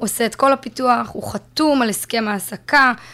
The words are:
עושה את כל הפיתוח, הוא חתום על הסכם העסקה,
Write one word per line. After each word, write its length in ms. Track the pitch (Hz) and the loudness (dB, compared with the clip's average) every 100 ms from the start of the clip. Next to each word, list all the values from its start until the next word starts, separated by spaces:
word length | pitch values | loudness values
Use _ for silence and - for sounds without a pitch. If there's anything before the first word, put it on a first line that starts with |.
עושה 220 | 226 - 226 | -2 -2 -2
את 100 | - | 0
כל 180 | 269 | 2
הפיתוח, 560 | 269 226 - 254 233 226 | 2 -2 -2 0 0 -2
הוא 180 | - - | -8 -8
חתום 480 | - - - 311 277 | -10 -6 0 2 4
על 80 | 226 | 2
הסכם 380 | 208 - 233 214 | -2 -4 -4 -2
העסקה, 640 | 202 - 202 - 294 262 233 - | -4 -8 -14 0 4 4 2 -8